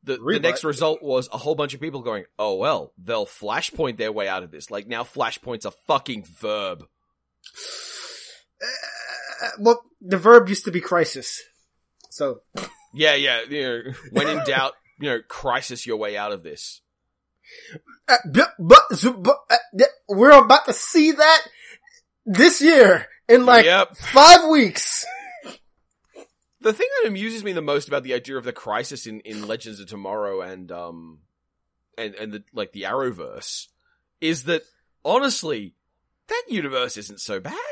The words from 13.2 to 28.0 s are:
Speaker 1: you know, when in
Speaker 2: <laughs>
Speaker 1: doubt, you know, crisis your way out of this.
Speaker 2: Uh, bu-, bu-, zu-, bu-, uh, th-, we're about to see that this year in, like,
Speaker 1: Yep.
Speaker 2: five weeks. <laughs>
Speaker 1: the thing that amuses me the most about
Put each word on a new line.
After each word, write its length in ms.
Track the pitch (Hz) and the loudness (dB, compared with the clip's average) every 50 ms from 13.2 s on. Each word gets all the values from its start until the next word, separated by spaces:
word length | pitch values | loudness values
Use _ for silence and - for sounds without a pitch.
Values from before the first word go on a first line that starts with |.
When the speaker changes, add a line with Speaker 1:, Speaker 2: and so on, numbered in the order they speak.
| 143 135 123 113 117 127 | 0 -2 -2 -2 -6 -8
Speaker 1:
you 120 | 143 147 | -8 -6
know, 200 | 135 127 120 117 110 131 131 - - 135 | -6 -6 -6 -8 -10 -14 -18 -18 -18 -6
when 180 | - - 147 151 | -4 -4 -2 -2
in 120 | 156 151 - | -4 -6 -6
Speaker 2:
<laughs> 40 | - | -4
Speaker 1:
doubt, 260 | 135 131 135 139 - _ _ _ _ _ | -2 -2 -2 -4 -6 _ _ _ _ _
you 80 | 135 143 | -6 -6
know, 100 | 127 117 110 _ | -6 -6 -8 _
crisis 580 | - - - 135 120 131 - - 131 120 - | -18 -10 -6 -4 -4 -4 -6 -8 -14 -14 -8
your 120 | 120 113 107 | -8 -6 -6
way 180 | 107 104 104 | -6 -6 -6
out 160 | 101 104 104 | -6 -8 -8
of 120 | 104 95 82 | -8 -10 -12
this. 360 | 82 73 - - - - - _ _ _ _ _ _ _ _ _ _ _ _ _ _ - - - - 160 - _ _ - _ _ - | -16 -18 -16 -16 -18 -18 -20 _ _ _ _ _ _ _ _ _ _ _ _ _ _ -20 -20 -20 -20 -20 -20 _ _ -20 _ _ 0
Speaker 2:
Uh, 80 | 254 - - 180 | 0 0 0 -2
bu-, 100 | 135 196 311 - - - | 0 0 0 0 -2 -10
bu-, 380 | 175 165 233 - - - 214 | 6 8 8 8 8 6 -6
zu-, 180 | - 175 247 247 | -2 -2 -4 -4
bu-, 180 | 196 180 226 285 269 - _ | -2 0 0 0 0 0 _
uh, 80 | 226 240 - - - 190 | -2 -2 -2 -4 0 2
th-, 120 | 247 571 - _ _ - | 2 2 2 _ _ -8
we're 240 | 202 190 233 277 | 0 4 8 10
about 340 | 302 277 240 208 262 302 - | 10 10 10 8 4 4 4
to 80 | - 220 | -2 -6
see 380 | - - - - 339 302 311 | -6 -6 0 2 2 2 2
that 300 | 311 294 302 311 320 302 - - _ - - - - _ _ _ _ _ _ _ _ _ _ | 2 4 4 6 6 4 2 -4 _ -20 -20 -20 -20 _ _ _ _ _ _ _ _ _ _
this 360 | 226 190 185 262 349 - - | -6 2 6 6 6 6 6
year 460 | 285 311 330 277 233 190 139 - - - - _ _ - | 4 4 8 8 8 8 6 2 0 -10 -20 _ _ 6
in, 180 | 233 254 247 | 6 6 8
like, 200 | 247 247 233 208 | 8 6 8 8
Speaker 1:
Yep. 320 | 160 175 196 190 - - - | 6 4 2 2 0 -4 -16
Speaker 2:
five 500 | - - - 269 294 330 349 349 330 311 | -12 2 8 10 12 12 12 10 10 4
weeks. 560 | 320 294 247 190 147 - - - - - 679 698 | 4 4 4 2 0 -4 -6 -4 -4 -6 -6 -8
<laughs> 40 | 740 784 807 784 719 679 - - - - _ _ _ _ _ _ _ _ _ _ _ - - _ _ _ _ _ _ _ 247 | -12 -16 -18 -20 -20 -20 -20 -20 -20 -20 _ _ _ _ _ _ _ _ _ _ _ -20 -20 _ _ _ _ _ _ _ -2
Speaker 1:
the 80 | 220 214 | -2 -2
thing 140 | 214 440 508 554 539 | 0 -4 -4 -2 -2
that 100 | 466 226 | -2 -2
amuses 360 | 202 190 202 226 226 226 202 | -4 -6 -8 -8 -8 -8 -10
me 100 | 208 185 | -8 -8
the 80 | 165 | -6
most 260 | 156 147 143 143 147 - | -4 -2 -4 -4 -4 -4
about 140 | 143 139 | -8 -8